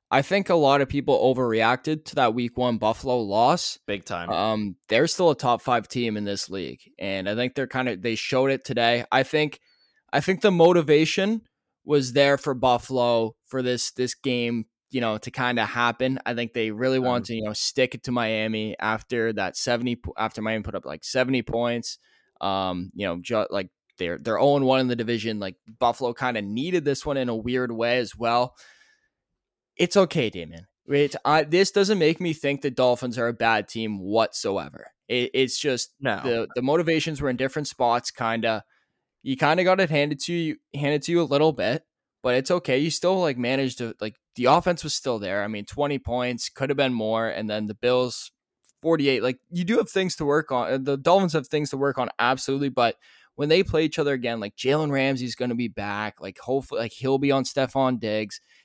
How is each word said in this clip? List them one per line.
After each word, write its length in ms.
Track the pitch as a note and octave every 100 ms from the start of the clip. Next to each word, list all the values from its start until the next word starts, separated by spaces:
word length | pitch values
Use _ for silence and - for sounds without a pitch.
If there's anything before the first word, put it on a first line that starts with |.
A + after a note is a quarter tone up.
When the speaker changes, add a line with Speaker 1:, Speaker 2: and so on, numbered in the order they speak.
| -
Speaker 1:
I 120 | C3+
think 260 | C#3 G3+ G3
a 60 | F3
lot 260 | C#3 C#3+
of 80 | C3+
people 280 | C#3+ C#3 C#3 B2+
overreacted 680 | B2+ B2 A2 A2+ B2+ - D#3
to 120 | - D3
that 180 | B2
week 240 | A#2 A#2+ -
one 220 | B2 A2+
Buffalo 400 | A2 A2+ C3+ B2
loss. 600 | G#2 G2+ A#2+ E3+ - - -
Speaker 2:
Big 160 | G3+
time. 260 | - F2 F2
Speaker 1:
Um, 460 | F2 G#2+ G#2+ G#2 - -
they're 180 | A2+ E3
still 220 | - F3
a 80 | C#3
top 240 | C3 A#2
five 260 | - A#2+ G#2
team 300 | B2+ A#2 G#2+
in 80 | G#2
this 240 | G2 -
league, 320 | F#2+ D2 B1 _ -
and 300 | F#2+ F#2+ F#2+
I 60 | G#2+
think 200 | B2 -
they're 100 | B2+
kinda, 300 | C3 B2+ F#2+
they 200 | A#2 A2
showed 360 | - C3 C3+
it 140 | C3+ -
today. 400 | A#2 A#2 A#2+ -
I 140 | B2+
think, 380 | C3 D3+ D3+ - _ _ _ _ _
I 80 | C#3+
think 180 | D3+ F#3+
the 120 | G#3
motivation 880 | F3 E3 F3 D3+ D3+ D#3+ - G3 A3 - _ _ _
was 300 | - D3 B2+
there 240 | B2+ C#3 C#3
for 160 | D3+
Buffalo 840 | B2+ B2+ A#2+ - C3 A#2+ A#2 A2 - _
for 160 | C3
this, 300 | B2 B2 -
this 240 | - B2+ -
game, 520 | C3+ B2 A#2+ A#2 A2 _ _
you 120 | C3
know, 160 | A#2 G#2+
to 120 | -
kinda 360 | - B2 A#2+ G#2+
happen. 520 | A#2+ A#2+ A2+ B2+ C3 -
I 80 |
think 200 | A#2 A#2
they 180 | A#2+ A2
really 260 | G#2 B2+ C3
Speaker 2:
Um, 60 |
Speaker 1:
want 220 | B2+ B2 -
to, 100 | A2+
you 80 |
know, 80 | G#2+
stick 420 | G#2+ - - B2+
it 100 | B2+
to 100 | -
Miami 640 | B2 A2+ A2 A2 A2 G#2+ -
after 540 | G#2+ A2 - A#2+ A2+
that 240 | G#2 F#2+ -
seventy 400 | - A#2+ B2 A#2+
po-, 160 | - -
after 240 | A2 -
Miami 220 | A2 A2
put 120 | G2 G2
up, 100 | C2
like, 180 | D#2
seventy 380 | - C3 B2+ C3
points. 580 | A2 A2+ A#2+ A#2+ - - _ _ _ -
Um, 500 | F#2+ G2 F#2+ F2+ F#2+ -
you 100 | G2
know, 120 | F2
ju-, 300 | F2 A2+ G2+
like, 200 | G2 F#2 _ _ -
they're, 200 | F2 E2+
they're 220 | - -
oh 160 | C#3 C#3+
and 100 | C3
one 140 | C3
in 80 | B2+
the 80 | A#2+
division. 460 | A2+ A#2 A2+ G#2+
Like, 160 | F#2+ F2 - A2
Buffalo 360 | A#2+ A#2 B2
kinda 280 | A#2+ B2+ A#2
needed 440 | G2+ A2 D#3+ F3+ C#3+
this 200 | C3+ D3+
one 120 | C#3
in 100 | B2
a 80 | A2+
weird 380 | A2+ B2+ B2+
way 240 | A2+ A#2 B2+
as 180 | A#2+ A2
well. 400 | A#2 A#2+ B2+ - - _ _ _ _ _ _ _ _ _ _ -
It's 220 | F3 G3+
okay, 320 | F#3 E3 A2+
Damon. 380 | F#2+ D#2+ E2 G2 _ -
It's, 300 | C#3 C#3+ - -
I, 180 | D3+
this 260 | D3+ E3+ F#3+
doesn't 280 | G3+ G3 G#3
make 220 | D#3 D#3+
me 100 | F3
think 300 | D#3 C#3+ C#3
the 100 | C#3+
Dolphins 460 | B2+ B2+ A#2+ B2+ A#2
are 100 | A#2
a 60 |
bad 340 | A2+ A#2 A2 G#2
team 320 | A2+ A2 G#2
whatsoever. 880 | F#2 A2 A2 - G#2+ F#2+ C#2+ - - _ -
It, 220 | B2 B2
it's 260 | B2+ C3 -
just 340 | D3 B2 - _
Speaker 2:
No. 220 | C#3 G2
Speaker 1:
the, 240 | B2+ A#2 G#2+ -
the 60 |
motivations 580 | B2+ D#3+ E3 D#3+ E3 C#3
were 100 | C#3+
in 60 | B2
different 320 | C3+ D#3 D3
spots, 420 | - B2 A#2+ -
kinda. 540 | - A#2 A2+ A2+ A2 - _ _ _ _ _
You 120 | C3 C3
kinda 300 | D3 E3+ F3+
got 160 | F#3
it 80 | F3
handed 320 | D3+ D3 C#3+
to 120 | -
you, 240 | F3 D#3+ - _
handed 280 | D3 C#3+ D3
to 100 | D3+
you 100 | E3+
a 20 |
little 280 | D3+ C#3+ D#3
bit, 320 | C#3 F#2+ C#3 - _ _ _
but 120 | B2+ B2
it's 160 | C3
okay. 260 | F3+ - C3
You 120 | D#3
still, 300 | - F3 F#3+
like, 180 | E3+ B2
managed 420 | A#2+ C3+ C3+ -
to, 140 | A#2 -
like, 160 | A2 - _ -
the 100 | B2
offense 400 | D#3+ F3+ E3+ D3+
was 80 |
still 260 | - C#3 A2+
there. 240 | G2+ G2+
I 40 | G2+
mean, 180 | G#2+ G2+
twenty 340 | - C#3+ C#3
points, 480 | - B2 B2 A#2+ -
could 220 | - C3+
have 80 | C#3
been 160 | C3+
more, 340 | A#2+ A2 A2+ A2+
and 220 | - G#2+
then 160 | G#2+ G#2+
the 80 |
Bills, 580 | G#2 B2 B2+ B2 - - _ _ _ _ _
forty-eight. 420 | E3 D#3+ C#3 B2+
Like, 160 | B2 B2+ _
you 160 | F3 F3
do 120 | A#3
have 120 | G#3+
things 260 | G3 F#3 -
to 80 | D3
work 260 | D3+ D3
on. 340 | B2+ F#2+ C3+ C3+
The 100 | C#3
Dolphins 380 | D3+ F#3+ F#3
have 140 | D#3 C3+
things 240 | D#3 D3
to 60 | C3+
work 200 | C#3 C3
on, 120 | B2 -
absolutely, 500 | A#2+ C3+ - C#3 C#3+
but 260 | B2+ A#2 - _ _ _ -
when 140 | D3
they 140 | E3+
play 200 | F#3+ D#3
each 160 | D#3+ D#3+
other 140 | C#3+
again, 260 | C3+ A#2 A#2
like, 160 | G#2 -
Jalen 360 | B2+ D3+ D3+
Ramsey's 440 | C#3 C3+ C3+ B2 -
gonna 200 | B2 A#2+
be 120 | A#2+
back. 540 | - G2+ G2+ G#2+ -
Like, 160 | F#2+ -
hopefully, 440 | - C3+ C3 -
like, 120 | A#2
he'll 240 | - C3 C3+
be 140 | C#3
on 120 | C3+
Stefon 560 | C3 - C3 C#3 C3 B2+
Diggs. 400 | A2 G#2+ G#2 - _ _